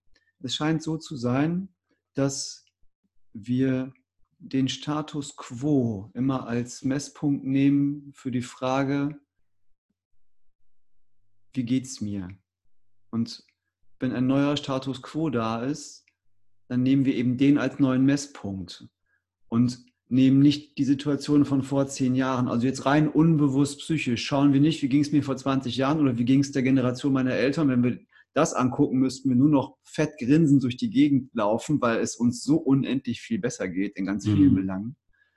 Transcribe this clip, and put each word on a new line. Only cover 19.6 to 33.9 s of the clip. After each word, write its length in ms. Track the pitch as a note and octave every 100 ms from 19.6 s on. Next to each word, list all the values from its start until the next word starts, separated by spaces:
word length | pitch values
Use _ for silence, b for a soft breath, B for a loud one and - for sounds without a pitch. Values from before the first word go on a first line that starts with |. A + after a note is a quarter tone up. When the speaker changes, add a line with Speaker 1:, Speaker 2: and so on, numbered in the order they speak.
| B2 - _ _ _
Speaker 1:
nehmen 320 | B2+ C3 C3+
nicht 380 | D3 C#3+ - -
die 60 |
Situation 640 | C3+ C#3 D3 C#3 - D3 C#3
von 180 | C#3
vor 240 | B2+ C#3 C#3
zehn 280 | - C3 B2+
Jahren. 320 | C3 B2+ B2
Also 160 | A#2+ B2+
jetzt 200 | C3 C3+
rein 220 | D3 D3+
unbewusst 720 | D3 E3 D#3 D3 C3 C#3 -
psychisch 460 | - D#3+ - A2+ -
schauen 260 | C#3+ C#3+
wir 80 | C3+
nicht, 220 | D3+ D#3+
wie 80 | C3+
ging's 220 | C#3+ C#3+
mir 120 | D3+
vor 140 | C3 B2+
zwanzig 400 | C3+ C3 B2+ A#2
Jahren 220 | C3+ D#3+
oder 180 | C#3+ A#2
wie 80 | A#2+
ging's 260 | C3+ C3+
der 120 | C#3
Generation 500 | B2+ C3+ B2 B2 D3
meiner 200 | C3+ B2+
Eltern. 360 | G2 C3 C#3+ C#3+
Wenn 140 | B2+
wir 160 | B2 G#2+ b b b
das 200 | C3+ D#3+
angucken, 460 | - B2+ B2 D3 C3
müssten 300 | C3 B2+ C3+
wir 60 | B2
nur 140 | D3
noch 280 | C#3+ - -
fett 340 | - - D3+ -
grinsend 460 | A#2+ D3+ D#3+ C#3
durch 140 | B2 B2
die 120 | A#2+
Gegend 440 | A2+ D3 C#3 B2+
laufen, 480 | A#2 G#2 A#2 - D3
weil 180 | A#2+ A2
es 160 | A2 -
uns 280 | A#2+ -
so 140 | - E3
unendlich 640 | C3 C3+ A#2 C3 - A#2
viel 180 | - A2+
besser 300 | A#2+ - F#2+
geht 280 | F2 G2+